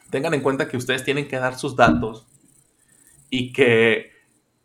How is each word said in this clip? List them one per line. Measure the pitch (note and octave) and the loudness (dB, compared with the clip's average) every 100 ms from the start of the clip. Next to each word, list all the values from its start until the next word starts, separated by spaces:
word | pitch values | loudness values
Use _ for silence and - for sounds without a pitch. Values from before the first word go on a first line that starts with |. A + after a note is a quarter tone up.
| _ | _
tengan | D3+ D#3+ | -4 -2
en | D3+ | 0
cuenta | C3+ C3+ D3+ | 0 -2 -4
que | B2 | -6
ustedes | A#2+ B2+ B2 | -4 -4 -2
tienen | C3+ C#3+ | -4 -4
que | C3 | -4
dar | B2+ B2 | -4 -4
sus | D3 B2 | -6 2
datos | A#2 G#2 A2 A#2+ _ _ _ _ _ _ _ _ _ _ - | 4 4 -2 -10 _ _ _ _ _ _ _ _ _ _ -8
y | B2+ B2 | -6 -4
que | B2 C3 A2+ A2+ A2 - _ _ _ _ _ | 2 4 6 4 2 -4 _ _ _ _ _